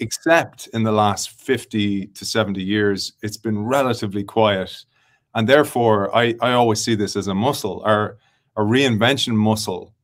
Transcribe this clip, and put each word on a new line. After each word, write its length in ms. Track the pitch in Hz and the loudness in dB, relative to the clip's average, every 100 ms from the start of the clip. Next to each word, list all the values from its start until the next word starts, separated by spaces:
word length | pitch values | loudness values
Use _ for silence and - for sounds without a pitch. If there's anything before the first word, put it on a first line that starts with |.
Except 680 | 123 - 165 165 117 - - | -10 -4 2 2 2 -8 -8
in 140 | 113 | -2
the 100 | 110 | 0
last 380 | 107 104 98 - | 2 2 0 -8
fifty 760 | - - 123 - 107 101 98 98 | -8 -4 -4 -2 -2 -2 -2 -6
to 180 | - | -12
seventy 380 | - 117 104 95 | -6 -2 -2 -2
years, 500 | 95 104 104 95 - - | -2 0 0 -2 -6 -10
it's 140 | 107 - | -12 -8
been 220 | 113 107 | -6 -4
relatively 600 | 107 139 131 113 107 101 | -2 0 0 -2 -4 -6
quiet. 600 | 101 113 110 98 92 - - _ _ _ _ | -4 2 2 2 -4 -12 -20 _ _ _ _
And 140 | 113 113 | -2 4
therefore, 640 | 143 147 123 117 104 98 113 | 4 4 2 2 2 2 2
I, 180 | 120 113 | 2 0
I 120 | 120 | 0
always 300 | 123 117 107 | 2 2 0
see 120 | - | 0
this 200 | 110 98 101 | -2 -2 -4
as 120 | 98 | -4
a 60 | |
muscle. 480 | 98 123 143 104 - | -2 -2 -2 -6 -4
Our, 340 | 107 107 104 - _ _ _ - | 0 0 0 -8 _ _ _ -4
our 60 | |
reinvention 680 | 104 123 139 107 117 135 - | 2 2 2 2 2 2 0
muscle 600 | 110 107 107 - 90 - _ | 0 2 0 -4 -10 -12 _